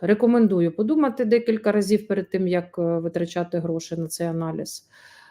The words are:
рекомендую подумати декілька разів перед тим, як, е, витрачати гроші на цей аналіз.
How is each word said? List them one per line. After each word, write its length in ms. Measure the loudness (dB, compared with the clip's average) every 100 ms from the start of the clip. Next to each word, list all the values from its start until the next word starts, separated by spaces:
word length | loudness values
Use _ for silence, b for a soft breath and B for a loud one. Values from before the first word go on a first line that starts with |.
рекомендую 720 | 0 2 4 4 4 4 2 0
подумати 500 | 0 2 2 0 2
декілька 460 | 2 2 0 2
разів 360 | 0 2 0 0
перед 220 | -4 -2
тим, 180 | -2 0
як, 280 | 0 -2 -4
е, 40 |
витрачати 800 | -2 0 -2 -4 -4 -4 -4 -4
гроші 360 | -4 -4 -6 -8
на 120 | -6
цей 200 | -4 -4
аналіз. 600 | -4 -4 -6 -10 -12 -18 b b b b